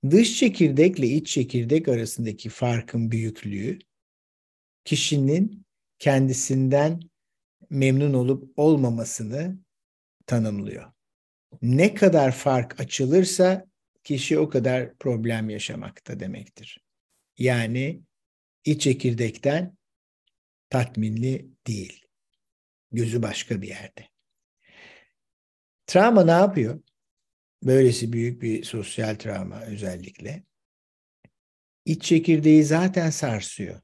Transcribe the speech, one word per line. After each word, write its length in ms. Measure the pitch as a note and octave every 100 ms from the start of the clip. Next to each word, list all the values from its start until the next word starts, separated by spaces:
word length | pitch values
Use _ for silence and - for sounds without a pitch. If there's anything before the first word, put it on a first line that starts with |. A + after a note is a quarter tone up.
| C3+
Dış 300 | F3+ A#3 -
çekirdekle 680 | B3+ - D#3 C3+ F3 F3+ B2
iç 200 | D3 D3
çekirdek 600 | - B2+ B2 A#2 D#3 D#3
arasındaki 640 | A#2+ A2+ - A2+ G2+ A2
farkın 600 | - B2 A#2 - A#2+ A2+
büyüklüğü, 680 | A2+ A2+ A2 G#2 G2+ A2 F#3+ _ _ _ _ _ _ _ _ _ _ -
kişinin 800 | D3 - D3 C3+ D#3+ G#3+ - _ _ _ _
kendisinden 1000 | D3 C3+ C3+ B2+ - C3+ C3 C#3 D3+ E3+ - _ _ _ _ _ _
memnun 440 | C#3 C3+ C3 D3
olup 460 | C3 B2 C3+ C3+ -
olmamasını 1000 | D3+ D3+ B2 A#2 A2+ - A2 C3 F3 F#3+ _ _ _ _ _ _ -
tanımlıyor. 680 | A#2+ A2 G2+ G#2 F#2+ - _ _ _ _ _ _ -
Ne 320 | A#2+ C3 G3
kadar 380 | G#3 G3 D#3+ C3+
fark 480 | B2+ C#3+ B2+ A#2+ -
açılırsa 840 | G2 - C3 F3 F#3 - F#3 F#3+ - _ _ _
kişi 360 | - C#3 - D3+
o 100 | D#3
kadar 460 | C3+ B2 B2+ B2 _
problem 520 | C3+ A#2 A2+ A2+ A2
yaşamakta 680 | G#2+ - G#2 - - - -
demektir. 640 | F#2+ - - - - - _ _ _ _ _ _
Yani 640 | B2+ B2 A2+ B2 C#3 F3 _ _ _ _ _ _ -
iç 160 | D3
çekirdekten 960 | C#3+ C3 B2+ A#2 A#2 - C#3 D3+ F3+ _ _ _ _ _ _ _ _ _ _
tatminli 800 | C3 A#2+ - A2 A2 B2+ C3 - _ -
değil. 380 | G#2 - - _ _ _ _ _ _ _ _ _
Gözü 300 | A2+ A2+ A#2+
başka 400 | G#2+ G#2 - G#2+
bir 60 | G2+
yerde. 420 | F#2+ G2+ - - _ _ _ _ _ _ - - - _ _ _ _ _ _ _ _ -
Travma 360 | F3+ A3 A3
ne 80 | E3
yapıyor? 500 | E3+ G3 F#3+ A2 - _ _ _ _ _ _ _ _
Böylesi 500 | B2+ C3 C3 A#2+ A#2
büyük 280 | A#2 A#2 A#2+
bir 220 | A#2 A2
sosyal 520 | - A2+ G2 - A2 G#2+
travma 460 | A2 G2 F#2 G2
özellikle. 840 | A2 G#2 G2 F2+ F#2 _ G#2+ D#3 _ _ _ _ _ _ _ _ _ _ _ _ _ _ -
İç 180 | D#3+
çekirdeği 600 | - E3 D#3+ D#3 D#3 D#3
zaten 460 | D3 D#3+ F#3 F#3+ E3
sarsıyor. 720 | D3+ C#3 G#2+ - - F#2+ F2+